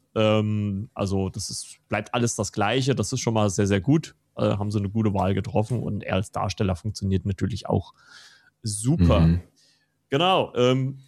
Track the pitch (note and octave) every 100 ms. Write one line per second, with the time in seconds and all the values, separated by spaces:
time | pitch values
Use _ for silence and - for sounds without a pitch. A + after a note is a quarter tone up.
0 | _ A2 G#2+ G#2+ G#2+ G#2+ G#2 G2 A#2+ -
1 | G2 G2 F#2+ G#2+ - - - - - G#2+
2 | G#2 B2 A#2+ - G2+ - G#2 B2 C3 A2+
3 | G#2 B2+ - A2 G#2 F#2+ G2 G2 A2 D#3
4 | - - _ - A2 G#2 G#2 G#2 G2 A2+
5 | G#2+ F#2+ F#2+ G2+ G2 - A2 A#2 - G2+
6 | - F#2+ F#2+ G2+ G2 - G2+ F2+ G#2+ -
7 | G2 F#2+ G2+ F#2 F#2+ G2 - G2 - _
8 | _ - - _ _ _ A2 G2+ A#2+ E3
9 | F2 G#2 E2 F2 - _ _ _ _ _
10 | - C#3 F3+ F3+ A2+ - B2 C3 C3 C3+